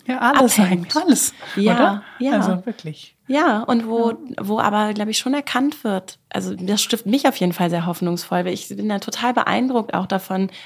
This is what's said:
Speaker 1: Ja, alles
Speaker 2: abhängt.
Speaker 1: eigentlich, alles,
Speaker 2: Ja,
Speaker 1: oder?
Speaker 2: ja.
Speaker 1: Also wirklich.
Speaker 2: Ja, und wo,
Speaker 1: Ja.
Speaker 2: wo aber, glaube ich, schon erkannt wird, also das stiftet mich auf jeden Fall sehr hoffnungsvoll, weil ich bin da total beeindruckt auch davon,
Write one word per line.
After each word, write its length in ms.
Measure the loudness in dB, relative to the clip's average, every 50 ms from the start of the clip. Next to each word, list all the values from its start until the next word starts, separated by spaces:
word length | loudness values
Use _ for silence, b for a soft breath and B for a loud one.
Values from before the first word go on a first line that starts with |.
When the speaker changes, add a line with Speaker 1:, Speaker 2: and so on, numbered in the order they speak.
| -6
Speaker 1:
Ja, 140 | -6 -4 0
alles 400 | 2 4 6 6 6 6 6 4
Speaker 2:
abhängt. 360 | 4 4 4 0 0 -2 -2
Speaker 1:
eigentlich, 80 | 0 4
alles, 300 | 4 4 4 2 -2 -4 B B B B
Speaker 2:
Ja, 180 | 0 2 4 4
Speaker 1:
oder? 300 | 6 4 4 2 0 -6 -10 -8 -4
Speaker 2:
ja. 120 | 0 2 2
Speaker 1:
Also 300 | 2 2 2 0 -2 -2 -6
wirklich. 480 | -10 -10 -10 -12 -12 -12 -16 -20 _ _ _ -2
Speaker 2:
Ja, 360 | 0 2 2 2 2 2 0
und 240 | 0 0 0 0 -2
wo, 240 | 0 0 0 0
Speaker 1:
Ja. 40 | 0 -4 -8 -12 -10 -6 -4
Speaker 2:
wo 160 | -2 -2 0
aber, 340 | 0 2 2 2 2 0 0
glaube 160 | -2 -2 -2
ich, 80 | -2 -2
schon 160 | -2 -2 -2
erkannt 500 | -2 -2 -2 -2 0 0 0 -2 -2 -2
wird, 360 | -2 -2 -2 -4 -8 -16 _ _ -10
also 240 | -6 -6 -6 -6 -6
das 280 | -6 -4 -2 0 0 0
stiftet 280 | 0 -2 -2 0 2
mich 160 | 0 2 2 2
auf 80 | 0 2
jeden 160 | 0 0 0
Fall 180 | 0 0 0
sehr 160 | 0 0 -2 -2
hoffnungsvoll, 580 | -2 -2 -2 -2 -2 -4 -4 -4 -2 -2 -2
weil 80 | -2 -4
ich 140 | -6 -8 -10
bin 180 | -8 -6 -4 -2
da 100 | -4 -4
total 340 | -6 -8 -6 -4 -2 0 0
beeindruckt 600 | 0 0 0 0 0 0 0 0 0 -2 -2 -2
auch 100 | -4 -2
davon, 460 | -2 -2 -4 -4 -2 -2 -2 -2 -2 B B B